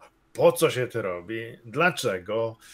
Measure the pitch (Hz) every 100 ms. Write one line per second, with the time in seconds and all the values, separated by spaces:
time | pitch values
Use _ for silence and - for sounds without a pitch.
0 | - _ _ - 143 165 147 123 123 117
1 | 101 87 87 113 113 113 117 127 175 -
2 | 123 95 87 107 113 113 -